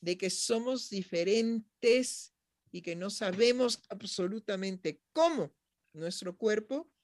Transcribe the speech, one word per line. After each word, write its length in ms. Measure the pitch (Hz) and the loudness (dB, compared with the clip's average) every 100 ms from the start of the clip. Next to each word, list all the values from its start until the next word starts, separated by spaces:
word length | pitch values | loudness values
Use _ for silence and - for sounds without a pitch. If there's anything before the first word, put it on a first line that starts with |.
de 180 | 175 180 | -6 -2
que 120 | 190 | -2
somos 600 | - - 226 240 254 - | -2 0 0 0 -4 -4
diferentes 1400 | 196 180 170 180 220 226 233 - _ 233 247 247 - - _ _ _ _ | -8 -4 0 2 2 2 -2 -6 _ 4 4 2 -6 -12 _ _ _ _
y 100 | 175 | -10
que 140 | 175 170 | -8 -6
no 140 | 196 | -6
sabemos 720 | - 196 185 240 247 247 - - | -2 -2 4 4 6 2 -2 -8
absolutamente 1120 | 202 202 - 180 220 - 190 190 185 160 - _ | -12 -8 -4 -2 -4 -6 -4 -4 -4 -6 -6 _
cómo 420 | 311 339 285 156 _ _ _ _ | 2 4 4 -4 _ _ _ _
nuestro 440 | 156 165 - 185 180 | -10 -8 -6 -8 -2
cuerpo 540 | 220 214 214 277 339 _ | 0 0 -2 -6 -8 _